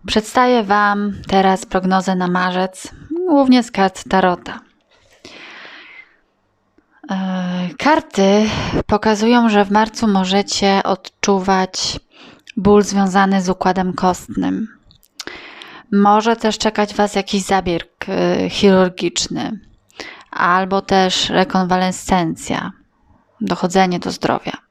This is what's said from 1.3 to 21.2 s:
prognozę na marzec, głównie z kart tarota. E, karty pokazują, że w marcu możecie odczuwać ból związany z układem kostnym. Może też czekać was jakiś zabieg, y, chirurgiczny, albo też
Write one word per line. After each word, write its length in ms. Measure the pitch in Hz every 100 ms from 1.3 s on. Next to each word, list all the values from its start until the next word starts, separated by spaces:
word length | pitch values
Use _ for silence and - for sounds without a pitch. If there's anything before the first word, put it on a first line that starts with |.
| 190 190 190 -
prognozę 480 | 190 185 190 185
na 140 | 185 180
marzec, 600 | 180 180 180 185 - - - - 330 359
głównie 340 | 285 262 254
z 80 | 226
kart 380 | - 190 - -
tarota. 520 | 190 185 175 - - _ _ _ _ _ _ - - - - - - - - - _ _ _ _ _ _ _ _ _ -
E, 580 | 190 190 185 180 180 180 -
karty 720 | 277 320 - - 196 202 214 - - - -
pokazują, 600 | - 220 208 226 240 233
że 160 | 208
w 60 | 202
marcu 380 | 208 220 - 226
możecie 760 | 196 185 196 196 - 196 196
odczuwać 1160 | - 190 - _ - 196 185 190 185 - - - _ - - - - -
ból 260 | 190 208
związany 600 | 202 196 190 190 190 196
z 60 | 185
układem 440 | - 185 185 185
kostnym. 760 | 175 185 180 - - 185 190 220 - _ _ _ _ - - - - - - -
Może 440 | 202 202 208 220 226
też 220 | 220 -
czekać 360 | 220 214 208
was 200 | - 208
jakiś 280 | 202 190 202
zabieg, 640 | 185 190 180 165 - _ -
y, 420 | 180 175 180 185
chirurgiczny, 1080 | - 202 190 185 180 175 - - - - 208 - _ _ - - - -
albo 520 | - 175 180 190 196
też 460 | 190 196 185 180